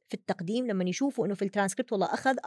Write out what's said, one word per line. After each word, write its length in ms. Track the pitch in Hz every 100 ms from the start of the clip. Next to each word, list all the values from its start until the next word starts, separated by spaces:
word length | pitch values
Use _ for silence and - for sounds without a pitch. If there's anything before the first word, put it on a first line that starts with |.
| _
في 60 |
التقديم 540 | - - 185 175 226 247
لما 160 | 196
يشوفوا 420 | 180 180 277 269 202
إنه 100 | 196
في 60 | 196
الترانسكريبت 460 | 208 196 - 240
والله 220 | 202 175
أخذ 220 | 220 262 262